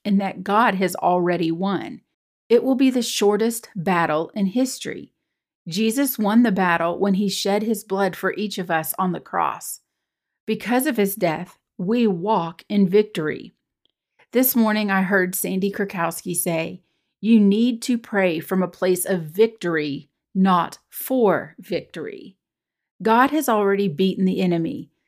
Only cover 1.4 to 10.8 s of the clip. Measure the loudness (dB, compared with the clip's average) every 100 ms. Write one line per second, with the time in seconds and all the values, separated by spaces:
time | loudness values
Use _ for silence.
1.4 | -2 -2 -2 -4 -8 -16 _ _ _ _
2.4 | 2 2 4 2 2 2 -2 0 2 2
3.4 | 0 -2 -10 -6 -2 0 2 0 -2 -2
4.4 | -2 0 -2 -4 -10 -12 -14 _ _ _
5.4 | _ _ -8 -2 0 0 -2 -2 2 4
6.4 | 4 2 2 2 0 0 0 2 0 -2
7.4 | -2 0 0 -4 -4 -2 -2 0 -4 -4
8.4 | -6 -6 -2 -2 -2 -4 -2 -2 -6 -2
9.4 | -2 -4 -12 -16 _ _ _ _ _ _
10.4 | -8 -6 -2 0